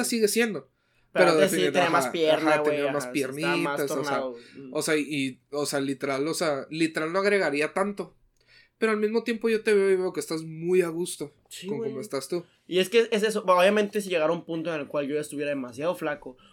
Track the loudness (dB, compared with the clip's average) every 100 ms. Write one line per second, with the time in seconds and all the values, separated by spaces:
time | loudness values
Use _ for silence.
0 | 0 2 2 2 0 -2 -12 _ _ _
1 | _ 2 4 6 4 4 2 2 2 4
2 | 2 2 2 4 4 2 2 0 0 -2
3 | -4 -2 -2 -2 -2 0 0 -2 -2 -2
4 | -2 -2 -4 -8 -16 -18 -8 -4 0 0
5 | 0 -2 -2 -4 _ -6 -2 -2 -2 -4
6 | -4 -2 -2 -2 -2 -2 -6 -2 -2 -2
7 | -2 0 2 2 2 0 -2 0 -2 -4
8 | -10 _ _ _ _ -20 _ -4 -2 0
9 | 0 0 -2 -2 0 0 2 4 4 2
10 | 2 -4 -6 -6 -8 -8 2 2 2 -2
11 | -6 -6 -10 _ _ -16 -8 -6 -6 -6
12 | -6 -6 -4 -6 -6 _ -4 0 4 4
13 | 4 2 0 -2 2 6 6 4 2 -2
14 | -2 0 2 0 -4 -6 -4 -6 -4 -4
15 | -2 -4 -4 -6 -4 -4 -6 -6 -4 -4
16 | -4 -6 -10 -20 -20